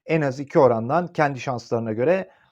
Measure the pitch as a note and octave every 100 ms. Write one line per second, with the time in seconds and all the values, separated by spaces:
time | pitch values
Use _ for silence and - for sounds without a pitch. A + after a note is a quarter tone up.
0 | - D#3+ C#3+ C3 C#3 E3+ C3 A2+ A#2 D#3+
1 | F3 - D3 C3 C#3 A#2+ - A#2 A2+ A2
2 | C3+ F#3+ F3+ _ _